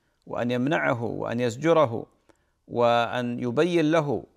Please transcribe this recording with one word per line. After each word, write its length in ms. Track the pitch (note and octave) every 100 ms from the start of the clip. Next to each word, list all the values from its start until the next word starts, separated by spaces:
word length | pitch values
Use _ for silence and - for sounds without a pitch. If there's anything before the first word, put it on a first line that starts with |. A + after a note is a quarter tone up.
| _ _ -
وأن 240 | - A#2+
يمنعه 520 | B2 C3 E3 C#3+ A#2+
وأن 360 | A#2 G2 G#2+ A#2
يزجره، 640 | B2 A#2 D3+ D#3+ C3+ A2+ - _ _ _ _ _ -
وأن 720 | A#2+ A#2+ A#2 A#2 A#2+ A#2+ B2
يبين 520 | B2 A#2+ F3 E3+ D3+
له 320 | E3 D3 G#2+ -